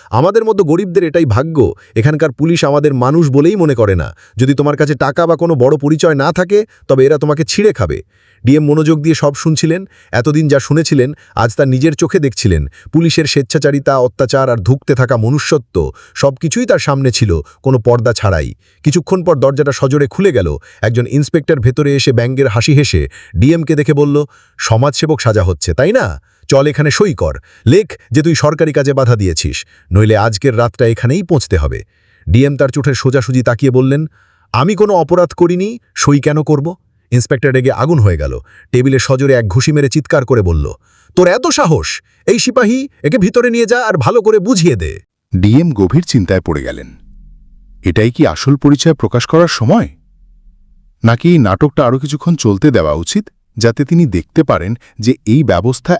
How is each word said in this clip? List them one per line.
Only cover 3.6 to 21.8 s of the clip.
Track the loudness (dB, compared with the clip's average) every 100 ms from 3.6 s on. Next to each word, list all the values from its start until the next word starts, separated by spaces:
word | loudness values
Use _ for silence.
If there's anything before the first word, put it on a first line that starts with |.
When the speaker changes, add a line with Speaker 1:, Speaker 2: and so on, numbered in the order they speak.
| 0
Speaker 1:
করে | 2 0 0
না। | -4 -12 _ -2
যদি | 0
তোমার | 2 0 0
কাছে | -2
টাকা | -2 -2 0 0
বা | 0
কোনো | 0
বড় | 2 2 2
পরিচয় | 0 0 2
না | 0 0
থাকে, | -2 0 0 -2 _ -2
তবে | 2 4
এরা | 2
তোমাকে | 0 -2
ছিঁড়ে | -2 0 0
খাবে।" | 0 -4 -6 -12 _ _ _ 2
ডিএম | 2
মনোযোগ | 2 2 2 0
দিয়ে | 0
সব | 0 -2
শুনছিলেন। | -2 -2 -2 -2 -4 -8 _ _
এতদিন | -4 0 0 2
যা | 0
শুনেছিলেন, | 0 -2 0 0 0 -4 _
আজ | -4 -2 0
তার | 0
নিজের | 2 0
চোখে | 0 -2 0
দেখছিলেন। | -2 -2 0 0 -2 -10 -4
পুলিশের | 0 2 0
স্বেচ্ছাচারিতা, | 0 -2 -2 -2 0 0 0 0
অত্যাচার | 0 -2 -2 0 -2
আর | -2
ধুঁকতে | 0 -2 0
থাকা | -2 0 0
মনুষ্যত্ব, | 0 -2 -2 -2 -2 -4 -4 -8 -18
সব | -2 -2
কিছুই | -2 -4 -2 0
তার | 0
সামনে | 0 -2 -2
ছিল, | 0 0 -2 -6 _
কোনো | -2 0
পর্দা | 2 0 0
ছাড়াই। | -2 -2 -2 -4 -10 _ _
কিছুক্ষণ | -2 -2 -2 -2
পর | 0 0
দরজাটা | 0 0 -2
সজোরে | -2 -2 0 -2
খুলে | 0 0
গেল। | 0 -2 -4 -12 _
একজন | -4 -2 -2
ইন্সপেক্টর | -2 -2 -2 0 0
ভেতরে | 0 0